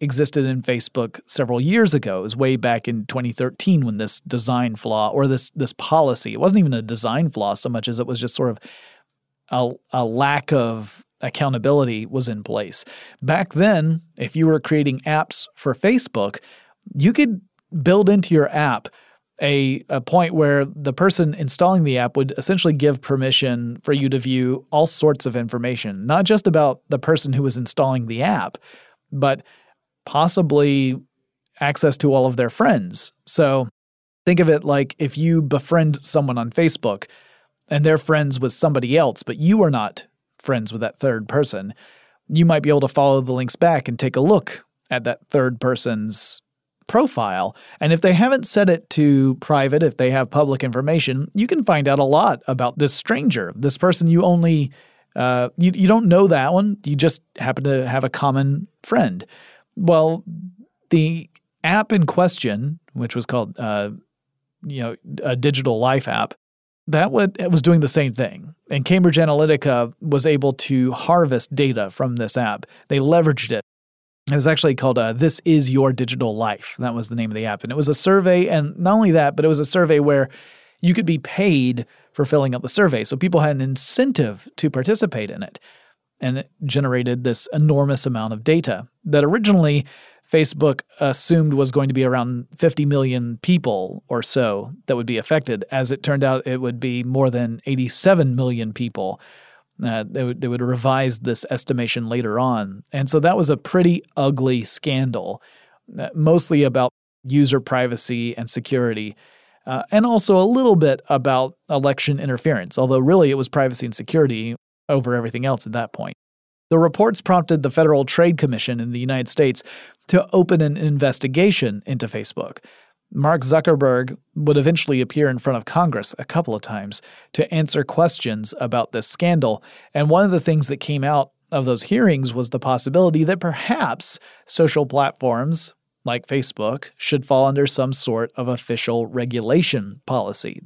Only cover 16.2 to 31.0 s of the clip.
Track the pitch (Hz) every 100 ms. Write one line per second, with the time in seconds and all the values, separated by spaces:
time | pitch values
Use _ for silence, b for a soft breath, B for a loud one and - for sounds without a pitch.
16.2 | 202 - b b b b - 139 165 247
17.2 | 277 190 - _ _ 160 143 190 196 202
18.2 | 175 160 139 147 147 113 - b b b
19.2 | b - 143 143 135 135 - 139 120 175
20.2 | 170 160 147 143 139 151 143 127 190 -
21.2 | 160 147 143 - 180 190 151 127 123 139
22.2 | 131 - 135 190 170 147 147 139 - 135
23.2 | 131 131 135 120 120 120 - 143 135 131
24.2 | 123 127 127 131 - 151 160 - 151 139
25.2 | 135 120 117 123 123 123 110 98 110 165
26.2 | 185 214 196 160 147 131 - 139 - 160
27.2 | 143 131 139 117 120 - 135 131 113 113
28.2 | 165 180 90 - b b b b - 139
29.2 | 139 135 - b b b _ _ - 143
30.2 | 165 190 160 147 143 139 131 131